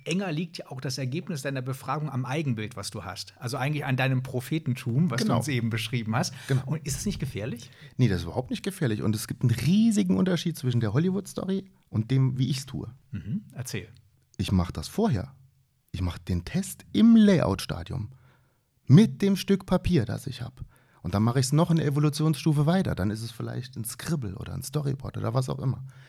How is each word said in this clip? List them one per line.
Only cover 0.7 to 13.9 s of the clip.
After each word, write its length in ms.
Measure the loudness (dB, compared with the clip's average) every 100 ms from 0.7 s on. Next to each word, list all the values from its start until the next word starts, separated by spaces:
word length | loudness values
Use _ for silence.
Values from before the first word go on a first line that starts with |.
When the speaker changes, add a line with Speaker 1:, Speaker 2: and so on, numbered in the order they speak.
Speaker 1:
auch 100 | -10
das 160 | -8 -6
Ergebnis 460 | -6 -6 -6 -8
deiner 180 | -6 -6
Befragung 480 | -6 -8 -6 -6 -4
am 160 | -4 -4
Eigenbild, 500 | -4 -2 -4 -6 -8
was 140 | -10
du 140 | -10
hast. 320 | -10 -12 -14 -12
Also 200 | -8 -4
eigentlich 280 | -4 -2 -2
an 100 | 0
deinem 280 | 0 0
Prophetentum, 880 | -2 -6 -4 -4 -4 -4 -2 0 2
was 100 | 2
Speaker 2:
Genau. 140 | 0 0
Speaker 1:
du 20 |
uns 60 | 0
eben 220 | -2 0
beschrieben 460 | -2 -2 -4 -2 -2
hast. 180 | -2 -6 -2
Speaker 2:
Genau. 160 | -2 0
Speaker 1:
Und 220 | -6 -4
ist 100 | -4
es 80 | -4
nicht 140 | -4
gefährlich? 500 | -6 -6 -8 -8 -12 -20 -10 2
Speaker 2:
Nee, 100 | 4
das 140 | 4
ist 40 | -2
überhaupt 240 | -4 -4
nicht 140 | -4
gefährlich. 400 | -6 -2 -2 0
Und 120 | 0 -2
es 120 | -2
gibt 160 | 0
einen 80 | 2
riesigen 640 | 2 4 6 6 4 2 2
Unterschied 400 | 2 2 -2 -4
zwischen 220 | 0 2
der 140 | 2
Hollywood-Story 720 | 2 2 0 -4 -6 -4 -4 -6 _ _
und 200 | -4 0
dem, 300 | 2 2 2
wie 100 | 0
ich's 160 | -2 -6
tue. 260 | -10 -10 -14 _
Speaker 1:
Mhm. 320 | -12 -6 -8 -8
Erzähl. 380 | -12 -10 -8 -10